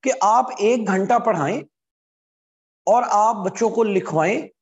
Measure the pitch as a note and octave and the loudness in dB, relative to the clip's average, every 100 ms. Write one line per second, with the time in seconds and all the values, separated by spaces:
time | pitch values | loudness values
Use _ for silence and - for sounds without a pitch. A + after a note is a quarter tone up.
0 | C4 B3+ G3 A3+ C4 - G#3 B3 G3+ F#3+ | -4 0 2 2 0 0 0 2 0 -2
1 | G3 A#3+ A#3 F3+ C#3+ A#3 - _ _ _ | 0 0 0 -2 -2 -4 -8 _ _ _
2 | _ _ _ _ _ _ _ _ - A3+ | _ _ _ _ _ _ _ _ 0 0
3 | B3 G#3 G#3+ G#3 F#3+ - A3+ A#3 A3 F#3+ | 2 2 2 0 -6 -2 -2 0 0 0
4 | - D#3 D#3+ A#3+ - _ | -2 -2 0 -2 -6 _